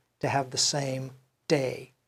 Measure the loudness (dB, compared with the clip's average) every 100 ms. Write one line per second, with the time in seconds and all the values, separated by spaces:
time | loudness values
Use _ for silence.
0 | _ _ 0 0 0 0 0 0 -2 -4
1 | -8 -14 _ _ 2 2 2 -4 -10 _